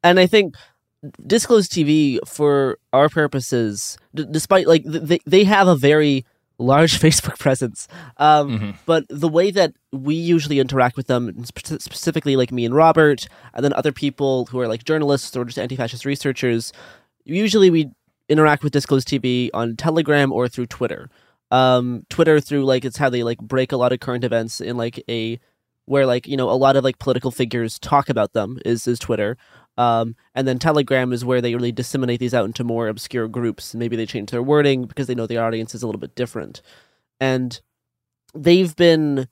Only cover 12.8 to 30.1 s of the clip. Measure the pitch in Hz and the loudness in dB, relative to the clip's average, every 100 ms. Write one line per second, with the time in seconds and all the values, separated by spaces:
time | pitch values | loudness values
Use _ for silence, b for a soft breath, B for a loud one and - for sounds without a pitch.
12.8 | 160 160 151 135 - B B - 139 - | 4 6 4 2 -6 B B -4 -2 0
13.8 | 151 135 143 - 139 131 117 127 120 113 | -2 -4 -8 -2 -2 -2 -4 -4 -4 -6
14.8 | - 156 147 139 - 131 120 - 123 131 | -4 -2 0 0 -2 -8 -8 -6 -8 -6
15.8 | 117 120 139 139 143 127 127 117 113 B | -8 -6 -6 -4 -4 -2 -2 -2 -4 B
16.8 | B B B _ - 170 214 208 190 165 | B B B _ -6 -2 0 6 6 4
17.8 | 147 _ _ _ _ 151 156 147 147 147 | -2 _ _ _ _ 4 4 4 0 -2
18.8 | - 135 123 139 127 123 123 101 117 113 | 2 0 0 -2 0 -2 -2 -4 -6 -4
19.8 | 165 160 156 147 139 110 123 - 123 - | -2 0 2 2 2 0 -4 -4 -10 -6
20.8 | 120 - - _ _ _ _ 127 131 127 | -6 -6 -14 _ _ _ _ 2 4 4
21.8 | 123 120 - - 165 151 - 147 135 131 | 0 -8 -8 0 4 4 2 -2 0 0
22.8 | 127 - 139 123 117 117 110 131 127 135 | -2 -2 -2 0 -4 -6 -4 -2 -2 0
23.8 | 123 123 - 123 120 117 113 - 101 120 | 0 0 -4 -4 -2 -4 -4 -10 -8 -6
24.8 | 117 117 - 117 113 117 _ _ _ _ | -6 -8 -8 -6 -6 -10 _ _ _ _
25.8 | - 139 131 123 - 135 123 123 135 135 | -4 0 2 0 -4 -4 -2 2 4 4
26.8 | 131 - - 123 131 - 123 120 113 - | 2 -2 -2 -2 -4 -4 -4 -2 -6 -8
27.8 | - 143 - 117 104 113 101 127 - 117 | 0 0 0 -2 -2 -2 -4 -6 -4 -2
28.8 | - 120 - 110 104 123 b b b - | -2 -4 -4 -2 -2 -6 b b b -2
29.8 | 120 117 117 | 0 0 -2